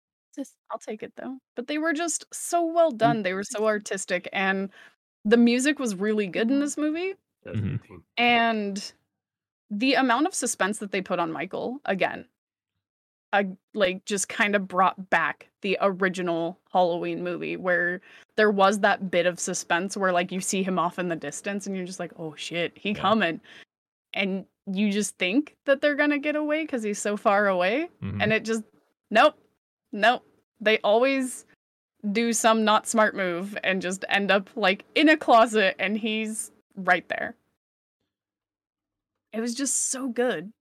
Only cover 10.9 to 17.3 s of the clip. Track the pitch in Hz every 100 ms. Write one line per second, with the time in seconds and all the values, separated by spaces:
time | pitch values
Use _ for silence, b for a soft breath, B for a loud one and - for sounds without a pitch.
10.9 | 196 185 175 170 160 180 156 214 262 -
11.9 | 196 170 - - _ _ _ _ _ _
12.9 | _ _ _ - 202 196 185 _ 220 190
13.9 | 185 - 202 - - 208 202 190 180 185
14.9 | - 190 170 151 - - _ 202 180 196
15.9 | 180 190 180 180 165 165 185 _ 190 180
16.9 | 170 170 165 175